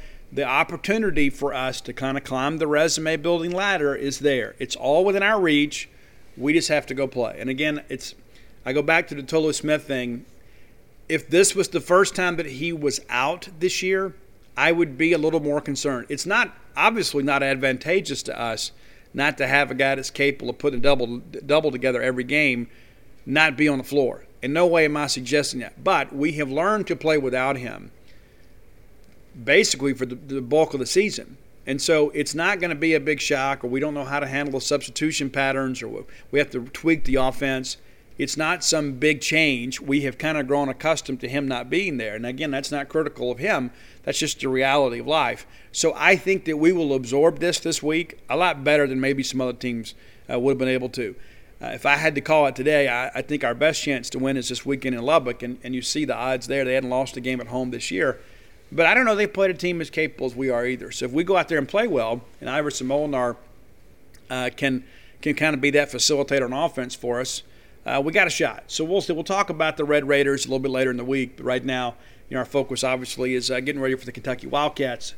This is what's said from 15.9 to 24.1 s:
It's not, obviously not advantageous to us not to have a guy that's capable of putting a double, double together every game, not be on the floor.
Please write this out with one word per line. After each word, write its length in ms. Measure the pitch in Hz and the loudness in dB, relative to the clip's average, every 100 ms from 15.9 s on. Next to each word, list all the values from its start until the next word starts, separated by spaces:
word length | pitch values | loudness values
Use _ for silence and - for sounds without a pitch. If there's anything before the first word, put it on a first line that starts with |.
| 123 113 | -4 -6
It's 160 | 143 170 | -6 0
not, 280 | 220 233 - - 131 | 0 0 -4 -10 0
obviously 480 | 196 226 170 147 | 2 2 0 0
not 200 | 139 139 | 2 2
advantageous 800 | 139 135 135 127 151 190 151 135 | 2 2 0 0 0 0 -2 -6
to 140 | - - | -6 -6
us 360 | 117 113 - - - - - | -4 -4 -6 -10 -20 -20 -10
not 240 | 135 143 - | -2 0 0
to 100 | 131 | 2
have 240 | 139 139 | 4 2
a 20 | |
guy 220 | 131 135 135 | 2 2 0
that's 140 | 123 | -4
capable 400 | - 139 135 120 | 0 0 0 -6
of 80 | 123 | -2
putting 220 | 143 127 | -2 4
a 20 | |
double, 380 | 135 139 117 120 - - 143 | 6 6 2 -6 -10 -8 2
double 260 | 151 151 | 2 2
together 300 | 127 131 123 | 0 0 0
every 240 | 127 127 123 | 0 -2 0
game, 420 | 147 143 120 117 - - - - - - | 2 2 0 -4 -12 -20 -20 -20 -14 -2
not 300 | 143 160 131 | 2 2 4
be 140 | 151 | 2
on 80 | 135 | 2
the 80 | 123 | 0
floor. 400 | 143 127 | 2 2